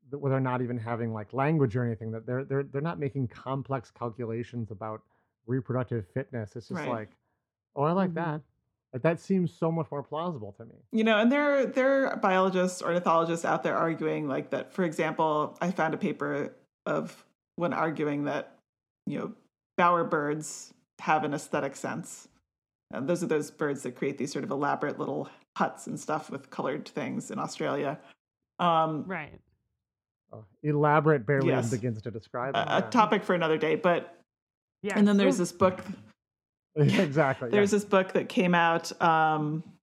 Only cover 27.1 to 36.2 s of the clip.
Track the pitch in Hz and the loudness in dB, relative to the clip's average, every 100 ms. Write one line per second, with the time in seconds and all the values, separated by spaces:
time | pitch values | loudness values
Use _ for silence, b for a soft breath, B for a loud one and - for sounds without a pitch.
27.1 | 127 - 107 156 - 151 139 143 151 B | -6 -8 -8 -8 -6 -4 -2 -4 -6 B
28.1 | B _ _ _ _ 170 165 160 156 - | B _ _ _ _ 2 2 2 -2 -6
29.1 | 180 151 - _ _ _ _ _ _ _ | -10 -10 -18 _ _ _ _ _ _ _
30.1 | _ _ 110 110 _ 151 147 147 151 151 | _ _ -20 -20 _ -2 2 4 4 4
31.1 | 147 104 139 135 131 117 120 120 107 120 | 2 2 2 2 2 0 -2 -4 -6 -8
32.1 | 110 - 123 131 - - 156 - 247 214 | -12 -10 -6 -2 -2 2 0 2 4 4
33.1 | 214 - 180 165 156 160 156 180 170 - | 4 2 0 2 2 2 2 2 0 -2
34.1 | - _ _ _ _ _ _ 202 190 208 | -20 _ _ _ _ _ _ -2 4 6
35.1 | 202 240 240 175 - 185 185 - 190 - | 6 4 4 -2 2 2 2 -12 -14 -16
36.1 | _ | _